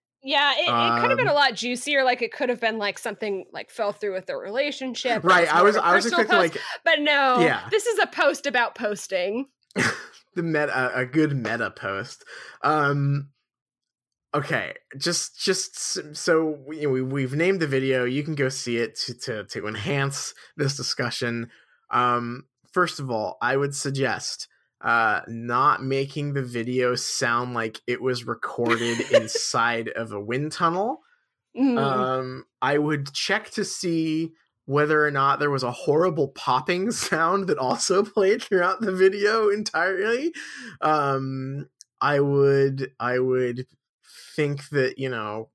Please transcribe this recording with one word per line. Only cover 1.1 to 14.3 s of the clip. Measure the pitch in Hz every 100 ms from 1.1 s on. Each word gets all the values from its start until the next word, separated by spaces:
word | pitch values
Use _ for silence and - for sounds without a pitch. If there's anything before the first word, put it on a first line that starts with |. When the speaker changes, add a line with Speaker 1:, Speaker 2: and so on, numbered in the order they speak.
| 523
Speaker 1:
been | 440
a |
Speaker 2:
Um, | 294
Speaker 1:
lot | 269
juicier. | 214 240 247 285 285 262
Like, | 247
it | 233
could | - 254
have | 240
been, | 226 220
like, | 208 -
something, | 233 202 214 190 -
like, | - -
fell | - 208
through | 202 208
with | 190 185
the | 139
relationship. | 139 233 294 - 262 - 247 220
It | 165
Speaker 2:
Right, | 180
Speaker 1:
was | 165
Speaker 2:
I | 160
Speaker 1:
more | 196
Speaker 2:
was, | 208
Speaker 1:
of |
a | 175
Speaker 2:
I | 190
was | 233
Speaker 1:
personal | 349
Speaker 2:
expecting, | 320 349 339
Speaker 1:
post. | -
Speaker 2:
like | - - 339
Speaker 1:
But | 311
no, | 294 285 269 247
Speaker 2:
Yeah. | 160 113 113
Speaker 1:
this | 427 480
is | 403
a | 392
post | - 339 320 285
about | 247 233 -
posting. | 220 202 - 185 180 226 269 _ _ 196
Speaker 2:
<laughs> | - - - - _ -
The |
meta, | 170 151 147 127 127 127
a | 127
good | 151 151 139
meta | 107 117 104
post. | - 101 98 139 - - - - -
Um, | 143 151 143 143 143 143 143 _ _ _ _ _ _ _ _ _ _